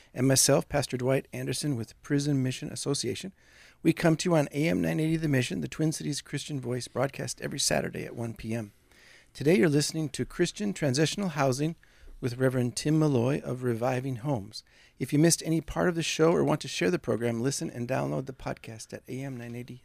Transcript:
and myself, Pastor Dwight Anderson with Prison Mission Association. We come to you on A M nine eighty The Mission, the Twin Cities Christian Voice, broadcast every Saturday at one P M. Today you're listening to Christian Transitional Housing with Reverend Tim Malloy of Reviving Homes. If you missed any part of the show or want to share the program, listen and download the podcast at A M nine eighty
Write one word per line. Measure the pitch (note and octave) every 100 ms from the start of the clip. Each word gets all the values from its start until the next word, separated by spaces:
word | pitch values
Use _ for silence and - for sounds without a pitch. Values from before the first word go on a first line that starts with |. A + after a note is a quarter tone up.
| -
and | - C3
myself, | C3 - C#3+ -
Pastor | D3 C3 B2+
Dwight | B2 C3+ -
Anderson | A2+ C3+ C3 D3+ B2
with | A2+ -
Prison | - D3 C#3+ C#3
Mission | C3 B2+ -
Association. | A#2 C#3 C#3+ A#2+ A2 F#3+ - _ - - _
We | D#3+
come | D#3+ E3+ D#3+
to | F3+
you |
on | E3 C#3
A | D3 D#3+
M | F3+
nine | E3 D#3+
eighty | D#3 D#3+
The | D#3+
Mission, | C3+ B2 -
the | C#3+
Twin | - D#3
Cities | D#3 D#3 C#3
Christian | - C#3+ - D3
Voice, | B2 B2+ -
broadcast | - C3+ - - -
every | - C#3+
Saturday | - D2 - -
at | - A#2+
one | A#2
P | A2+ A2+
M. | A2+ G#2 _ _ _ - - _
Today | - C3+ G3
you're | F#3
listening | C#3+ D3 D#3+ D3+
to | -
Christian | B2 - F3 - G#3
Transitional | F#3 D3 B2+ D#3 - G3
Housing | D#3 C3+ B2+ D#3 E3 _ _ - -
with | C#3 A#2+
Reverend | C3 B2+ B2
Tim | - D3 D#3
Malloy | D#3 C3 A#2+ D3+
of | - B2+
Reviving | B2+ A2+ B2 B2+ C3+ B2
Homes. | C3 B2+ G2+ - - _ - -
If | C3+
you | D3
missed | E3 D#3
any | E3 D#3+
part | - - F3
of |
the | E3+
show | D#3 - D#3+
or | F3
want | C#3 D3+
to | C3+
share | - F3
the | F3+
program, | - A2 A#2 A#2
listen | B2+ C3+ E3
and | B2 A#2+
download | C3 C#3 D3 C3+
the |
podcast | B2+ C#3 C3 - A2+ -
at | - -
A | C3
M | C#3 B2+
nine | A#2+
eighty | A#2+ B2 B2+